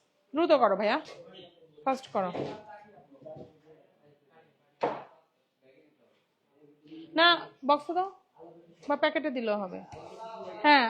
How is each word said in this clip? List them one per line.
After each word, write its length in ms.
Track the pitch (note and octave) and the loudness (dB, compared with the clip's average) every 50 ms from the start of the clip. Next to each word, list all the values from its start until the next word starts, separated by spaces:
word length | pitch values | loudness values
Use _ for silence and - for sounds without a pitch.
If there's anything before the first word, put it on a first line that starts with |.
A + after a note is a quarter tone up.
| _ _ _ _ _ _ C4 | _ _ _ _ _ _ -2
দ্রুত 180 | D4+ E4+ C#4+ D4+ C4 | 0 4 4 6 6
করো 120 | A#3+ G3+ F#3+ F#3+ | 6 4 4 4
ভাইয়া, 160 | G#3+ G#3 B3+ D#4 - - - - - - - - - - _ _ - - _ - - | 2 2 0 0 -2 -8 -16 -18 -20 -20 -20 -20 -20 -20 _ _ -20 -20 _ -6 -4
ফাস্ট 220 | C4+ C4 C4 - - - | -4 -4 -4 -6 -6 -4
করো। 160 | G3+ F#3 - - - - - - - - - - - - - - - - _ C3+ - D#3 D#3 D#3+ E3 D#3+ - D#3 D3 D3+ D#3 D#3 D3+ _ _ _ _ _ _ _ _ _ _ _ - _ _ _ _ _ _ _ - - - - - - - - _ _ _ _ _ _ _ _ _ B2+ C3 _ D#3 D3+ _ _ B2 A#2+ _ _ _ _ _ _ _ _ _ _ D4+ D4+ D4 _ _ _ - D#4+ D#4+ E4 D#4+ D#4 D#4 | -2 -2 -2 -4 -6 -6 -8 -10 -12 -16 -18 -20 -20 -20 -20 -20 -20 -20 _ -20 -20 -18 -18 -18 -18 -18 -20 -20 _ _ -20 -20 -20 _ _ _ _ _ _ _ _ _ _ _ -20 _ _ _ _ _ _ _ -6 -4 -4 -4 -6 -12 -18 -20 _ _ _ _ _ _ _ _ _ _ _ _ _ _ _ _ _ _ _ _ _ _ _ _ _ _ _ _ _ _ -20 _ _ _ -20 -20 -20 -14 -4 2 4
না, 100 | E4+ F4 E4+ E4 - - - _ C4+ C4+ | 4 4 4 2 -2 -10 -16 _ 0 2
বক্সে 240 | D4 C#4+ - - E4 | 2 2 0 -2 -2
দাও 120 | F4+ F#4+ G4 - - _ _ _ - - - - - - - - _ - - | -2 -2 -4 -6 -14 _ _ _ -20 -20 -20 -20 -20 -20 -20 -20 _ -6 -4
বা 80 | C#4+ C#4+ | -2 0
প্যাকেটে 280 | D#4+ D4+ D#4 D#4 C4+ D4+ B3 | 0 0 0 0 -2 -2 -4
দিলেও 200 | C4 A3+ G#3+ G#3 G#3 | -2 -2 -2 -2 -2
হবে। 160 | G3 F3+ F3+ F#3+ F#3 - - - - - - - - - - - - - - - - | -4 -6 -8 -12 -14 -14 -16 -18 -16 -16 -16 -14 -14 -14 -12 -12 -12 -12 -4 2 6
হ্যাঁ, 200 | D4 D4 C4+ A#3+ | 6 8 6 6